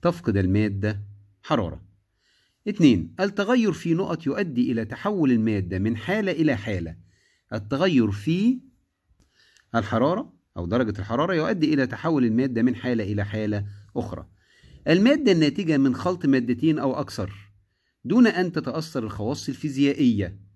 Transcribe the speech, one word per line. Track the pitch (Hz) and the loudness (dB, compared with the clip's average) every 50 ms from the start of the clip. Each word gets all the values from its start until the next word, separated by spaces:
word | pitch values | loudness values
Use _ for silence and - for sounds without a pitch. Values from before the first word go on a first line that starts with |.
| - | 0
تفقد | 170 170 - - - 104 | -2 -2 0 -2 0 2
المادة | 98 95 90 95 104 107 104 98 98 98 107 104 101 - - - - _ _ _ _ _ | 2 2 4 2 2 2 2 0 -2 -2 -2 -4 -4 -10 -14 -18 -20 _ _ _ _ _
حرارة. | - 156 135 101 82 73 71 - - _ _ _ _ _ _ _ _ _ _ _ _ _ _ _ 208 | -2 -2 -2 -2 -4 -6 -12 -16 -20 _ _ _ _ _ _ _ _ _ _ _ _ _ _ _ -8
اتنين، | 208 - 170 147 117 90 80 - - - | -2 4 6 6 6 6 0 -6 -6 -4
التغير | 185 202 196 202 208 190 247 262 226 208 165 | -4 -4 -2 -4 -2 0 2 2 2 2 0
في | 160 - 175 165 | -2 -2 -2 0
نقط | 165 190 - 170 - - | 0 0 -4 -6 -6 -4
يؤدي | 135 135 - 202 175 135 117 123 - 123 | -4 -2 -2 -4 -4 0 0 0 0 0
إلى | 113 113 | -4 -4
تحول | 110 123 - - 202 214 196 160 135 123 | -6 -8 -6 -6 -4 -2 0 2 4 4
المادة | 113 110 113 110 101 92 87 95 92 | 4 2 2 0 0 -2 -2 -2 -2
من | 95 110 120 | 0 -2 -2
حالة | 104 - - 185 220 214 190 175 | -4 -4 -4 -2 -2 0 -2 0
إلى | 147 165 151 131 | 0 2 0 0
حالة. | 101 - - 104 90 85 80 82 - - _ _ _ _ _ _ _ _ _ - | 0 -4 -6 -6 -6 -6 -8 -12 -16 -20 _ _ _ _ _ _ _ _ _ -10
التغير | 110 101 107 135 135 175 196 170 131 113 104 | -10 -6 -4 -2 0 0 2 4 4 4 4
في | 98 101 - 151 165 180 202 233 262 254 - - _ _ _ _ _ _ _ _ _ _ _ _ _ _ _ _ _ _ _ _ - | 0 -2 -2 -2 0 2 2 2 0 0 -4 -18 _ _ _ _ _ _ _ _ _ _ _ _ _ _ _ _ _ _ _ _ -4
الحرارة | 117 104 98 - 113 120 143 175 214 285 - _ _ _ _ _ | -4 -4 -2 -2 0 0 0 0 -2 -6 -10 _ _ _ _ _
أو | - 90 | -10 -6
درجة | 87 113 123 127 110 104 104 | -2 -2 0 0 -2 -4 -6
الحرارة | 101 101 113 120 151 180 190 | -6 -6 -2 -2 -2 0 0
يؤدي | 160 151 170 226 185 156 - 156 | 0 0 -2 0 0 0 2 2
إلى | 139 135 | 2 0
تحول | 123 - 113 - 165 165 147 127 | -2 -4 -4 -4 -2 0 2 2
المادة | 117 110 117 127 135 123 113 113 | 2 2 2 0 0 0 0 0
من | 127 120 | 0 0
حالة | - - 127 123 113 107 | -2 -4 -2 -2 -2 -2
إلى | 95 104 101 101 | -2 -2 -2 -4
حالة | 101 104 110 110 107 107 104 101 - - - - _ _ | -4 -4 -6 -4 -2 -2 -4 -4 -6 -10 -18 -20 _ _
أخرى. | - 107 98 - - - - _ _ _ _ _ _ _ - - - _ 147 | -8 -8 -6 -8 -12 -14 -18 _ _ _ _ _ _ _ -20 -20 -12 _ 2
المادة | 160 180 202 240 285 302 294 226 190 | 2 4 6 4 4 4 4 2 4
الناتجة | 170 156 147 143 196 202 160 160 139 | 6 4 2 2 0 -2 0 2 4
من | 135 135 123 | 4 2 2
خلط | 127 - 180 180 180 - | 0 -2 -4 -4 0 2
مادتين | 143 135 131 120 113 123 - - 160 156 151 | 2 2 2 2 0 -2 0 2 0 2 2
أو | - 139 127 | 0 -2 -2
أكثر | - 147 - - - 101 95 - - - _ _ _ _ _ _ _ _ _ _ _ _ | -2 -6 -8 -6 -6 -6 -6 -8 -14 -20 _ _ _ _ _ _ _ _ _ _ _ _
دون | 123 160 240 247 | 0 6 6 6
أن | 220 170 170 180 175 156 | 6 6 2 -2 -2 -2
تتأثر | 160 - - 120 160 156 - - 139 113 | -4 -6 -4 -6 -6 -8 -6 -6 -6 -6
الخواص | 107 98 - 107 107 143 147 - - | -6 -8 -6 -4 -4 -4 -6 -6 -10
الفيزيائية. | 135 - - 151 139 131 139 139 139 - 151 123 113 101 95 85 - - - _ _ | -10 -8 -8 -8 -2 2 2 2 2 4 4 2 4 2 0 -4 -6 -14 -20 _ _